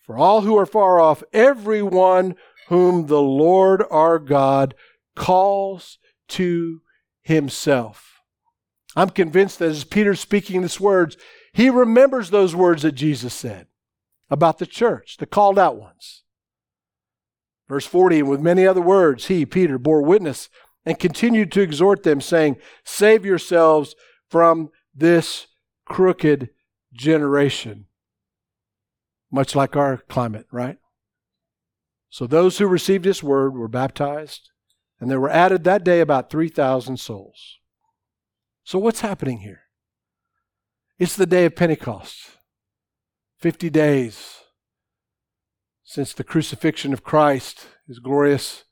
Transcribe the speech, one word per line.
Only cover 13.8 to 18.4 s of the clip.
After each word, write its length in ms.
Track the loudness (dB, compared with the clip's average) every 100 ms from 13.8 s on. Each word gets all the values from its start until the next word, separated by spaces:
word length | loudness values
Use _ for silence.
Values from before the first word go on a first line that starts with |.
| _ _ _ _ _
about 260 | 0 0 0
the 100 | -10
church, 520 | -2 -2 -2 -10 -16
the 80 | -6
called 320 | 0 2 4
out 180 | 0 0
ones. 460 | -16 _ -20 -20 _ _ _ _ _ _ _ _ _ _ _ _ _ _ _
Verse 160 | -10
forty, 360 | -2 2 4 4
"And 100 | 0
with 100 | -2